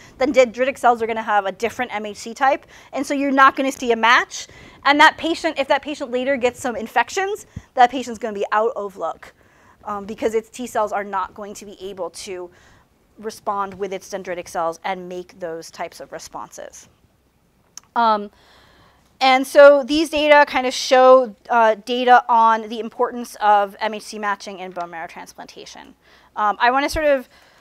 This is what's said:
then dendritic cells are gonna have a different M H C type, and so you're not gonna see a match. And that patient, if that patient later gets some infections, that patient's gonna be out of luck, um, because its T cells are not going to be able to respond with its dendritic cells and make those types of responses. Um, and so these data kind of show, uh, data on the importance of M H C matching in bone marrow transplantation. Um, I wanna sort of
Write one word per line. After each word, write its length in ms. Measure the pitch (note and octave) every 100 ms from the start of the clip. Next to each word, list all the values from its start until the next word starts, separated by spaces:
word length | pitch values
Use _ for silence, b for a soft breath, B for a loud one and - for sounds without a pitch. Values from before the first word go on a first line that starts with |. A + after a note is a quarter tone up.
| b -
then 160 | C4
dendritic 460 | B3 B3 A#3 C4 C4+
cells 240 | A#3+ A#3+
are 40 | A3+
gonna 160 | A3
have 220 | A3 G#3
a 80 | F#3+
different 420 | F#3 A3 - B3
M 120 | G#3 G#3+
H 100 | G3+
C 160 | A#3
type, 320 | A3 C4+ D#4 - B B
and 120 | C4 -
so 60 |
you're 200 | C#4+ C#4+
not 220 | C4+ C4+ C#4
gonna 160 | C4+
see 200 | C4+ B3
a 40 | A3+
match. 500 | A3+ C4+ F#4+ - - B B B C4+
And 120 | D4
that 180 | D#4 -
patient, 400 | D#4+ E4 D#4+ C#4
if 100 | C#4
that 140 | C#4
patient 280 | D4 D4 B3+
later 280 | B3+ B3+ C#4
gets 200 | B3 A#3+
some 160 | B3+
infections, 720 | G#3+ A3 A#3+ - - G4 G#4+ B B B
that 160 | B3+ A#3+
patient's 280 | C4+ A#3+ A3
gonna 140 | A3
be 140 | G3+ -
out 220 | G#3+ A3+ -
of 200 | G3+ F#3+
luck, 380 | D#3+ - - b b b b b
um, 220 | - G3+ G3+
because 280 | A3 A3+
its 140 | A3 A3
T 180 | - A#3+
cells 260 | A#3 G#3
are 120 | G3
not 300 | G3+ G3 -
going 180 | - G3+
to 120 | G3+ G#3
be 100 | F3+
able 260 | F#3 F#3+ E3+
to 400 | - G#3 F3+ F3 b b b b _ _ -
respond 560 | G#3+ - - G3+ G3
with 180 | F#3 G3
its 160 | F#3+ -
dendritic 400 | F#3+ F#3+ F3 F3
cells 320 | F#3+ E3 E3
and 240 | F#3+ F#3 F3+
make 300 | F3+ F3 F#3+
those 320 | E3+ E3 D#3
types 300 | - E3+ -
of 120 | D3+
responses. 760 | D#3+ - D3+ A2+ - - - - _ _ _ _ _ _ _ _ - -
Um, 360 | A#3+ A3+ G#3+ G#3 b b b b b b b b -
and 260 | C4 C4 C4+
so 380 | D4+ C#4+ C#4+
these 260 | B3+ D4+ D4+
data 340 | D4+ D4+ D4 C#4+
kind 200 | C#4 B3+
of 80 |
show, 640 | - - B3+ B3+ C4 A#3+ - -
uh, 280 | A#3+ A3 G#3+
data 480 | - B3 B3 B3 -
on 400 | A#3 A3+ A3 G#3+
the 120 | A#3
importance 560 | A3 - A#3+ B3 A#3 -
of 400 | G#3 G#3 G3+ -
M 160 | A3
H 80 | G#3+
C 160 | - G#3+
matching 400 | G#3 G3+ G#3 F#3
in 140 | F#3
bone 180 | F3 F3
marrow 160 | E3+ F3
transplantation. 880 | - F3 - F3+ - - - - _ b b b
Um, 220 | - G#3 F#3+
I 140 | A#3+
wanna 180 | C4 C#4+
sort 160 | D#4+ D4
of 220 | C4+ B3 b b b